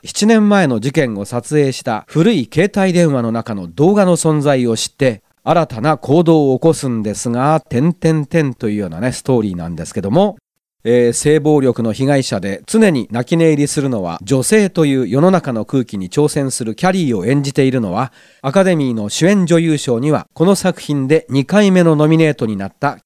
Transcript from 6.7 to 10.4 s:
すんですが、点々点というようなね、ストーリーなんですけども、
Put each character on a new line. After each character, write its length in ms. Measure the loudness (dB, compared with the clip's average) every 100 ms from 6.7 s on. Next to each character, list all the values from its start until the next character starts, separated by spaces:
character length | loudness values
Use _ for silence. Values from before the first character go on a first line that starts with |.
す 160 | 0 -2
ん 140 | -4
で 120 | -4
す 140 | -6 -4
が、 320 | -2 0 0 -2
点 260 | -2 -2 0
々 240 | -2 -2
点 300 | -2 -2 -2
と 160 | -4 -4
い 40 |
う 0 | -4
よ 100 | -6
う 20 |
な 120 | -6
ね、 120 | -6
ス 100 | -4
ト 160 | -2 0
ー 20 |
リ 100 | 0
ー 40 | -4
な 120 | -8
ん 80 | -10
で 80 |
す 80 | -10
け 80 | -8
ど 100 | -2
も、 280 | 0 0 -2